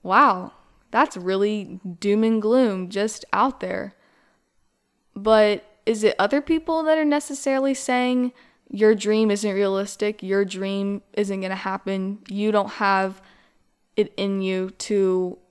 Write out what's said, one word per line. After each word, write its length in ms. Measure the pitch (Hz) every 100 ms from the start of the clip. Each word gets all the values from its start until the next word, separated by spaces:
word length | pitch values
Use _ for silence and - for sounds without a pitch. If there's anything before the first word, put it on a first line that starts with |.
wow, 500 | 185 202 277 185 185 - _ _ _
that's 260 | 226 302 185
really 640 | 180 190 202 214 190 185 185 170
doom 240 | 202 208
and 180 | 226 220
gloom 460 | 214 254 247 190 180
just 360 | 196 220 - -
out 280 | - 254 -
there. 340 | 185 185 202 _ _ _ _ _ _ _ _ _ _ _ _
But 500 | 202 208 220 214 202 - _ -
is 160 | 220
it 140 | 208 -
other 220 | 202 285
people 420 | 285 330 330 320
that 160 | 311 311
are 60 |
necessarily 680 | 302 285 - 277 277 269 269
saying, 580 | 269 - 254 247 247 247 - _ _ _
"Your 260 | 196 214
dream 360 | 220 202 214 220
isn't 240 | 202 208
realistic, 680 | 196 196 196 202 - 208 208
your 220 | 185 196
dream 580 | 196 185 196 196 196 202 _
isn't 280 | - 202 196
gonna 140 | 185
happen, 640 | 190 196 190 - 196 190 208 -
you 220 | 196 214
don't 220 | 208 202
have 500 | - 202 196 190 196 - _ _ _ _ _ _
it 180 | - 208 -
in 260 | 196 196
you 280 | 190 185 185
to 680 | - - 208 190 185 180 - _